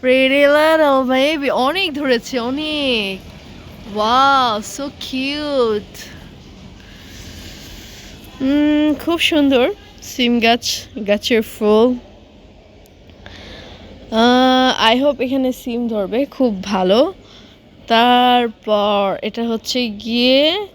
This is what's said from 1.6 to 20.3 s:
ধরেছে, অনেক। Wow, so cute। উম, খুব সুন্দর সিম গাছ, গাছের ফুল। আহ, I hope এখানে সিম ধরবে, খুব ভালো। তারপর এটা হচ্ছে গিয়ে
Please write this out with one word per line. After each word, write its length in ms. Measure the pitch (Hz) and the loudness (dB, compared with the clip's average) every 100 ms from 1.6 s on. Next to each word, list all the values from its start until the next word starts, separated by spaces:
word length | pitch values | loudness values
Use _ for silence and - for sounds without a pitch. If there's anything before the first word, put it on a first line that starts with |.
| 254 339 381 | 0 -2 -4
ধরেছে, 440 | 285 285 240 - 262 | -4 -2 -2 -2 -6
অনেক। 800 | 233 269 311 302 277 233 202 190 - - - - - - - 202 | -4 -6 -6 -4 -2 -2 -4 -8 -14 -20 -20 -20 -20 -20 -12 -4
Wow, 640 | 214 247 277 269 247 214 214 - | 0 2 4 2 0 -4 -8 -10
so 60 | |
cute। 1000 | 240 - - 262 269 294 294 277 233 214 202 - - - - - - - - - - - - - - - - - - - - - - - - - | -12 -12 -10 -8 -6 -6 -4 -2 0 -2 -6 -18 -18 -20 -20 -20 -20 -20 -20 -20 -20 -20 -20 -20 -18 -18 -18 -18 -18 -18 -20 -20 -20 -20 -20 -6
উম, 540 | 269 285 294 302 302 285 | 0 2 2 2 2 0
খুব 140 | - 339 | -2 -2
সুন্দর 520 | - 320 277 262 262 403 - - | 2 2 4 4 2 -2 -14 -20
সিম 380 | - - 240 240 | -16 -2 0 2
গাছ, 480 | 226 240 - - - 262 202 | 2 0 -2 -10 -10 -12 -2
গাছের 340 | 208 - 226 | -2 2 0
ফুল। 520 | 220 - 214 214 240 247 - - - - - - - - - - - - - - - - - - - - - | -2 -4 2 4 4 0 -10 -20 -20 -20 -20 -20 -20 -20 -20 -20 -20 -20 -20 -20 -20 -20 -20 -20 -20 -20 -6
আহ, 800 | 220 233 254 254 254 254 - 220 | 2 4 4 4 4 2 2 2
I 80 | 240 | 2
hope 200 | 285 285 | 2 0
এখানে 300 | 254 269 262 | -2 -2 -2
সিম 360 | 247 - 233 240 | -4 -6 -6 -4
ধরবে, 360 | 220 190 214 | -4 -4 -2
খুব 380 | 277 - 254 196 | -4 -2 -2 -2
ভালো। 520 | 190 196 185 208 330 381 - - - - - - - | -4 -2 2 4 2 -2 -20 -20 -20 -20 -20 -20 0
তারপর 1300 | 226 240 247 247 247 240 220 - 208 208 202 196 175 | 4 4 4 4 2 0 -6 -2 0 2 0 0 -2
এটা 200 | 214 202 | -6 -6
হচ্ছে 460 | 233 226 - 254 240 | -4 -4 -4 -4 -4
গিয়ে 800 | 208 220 233 247 | -6 -4 0 4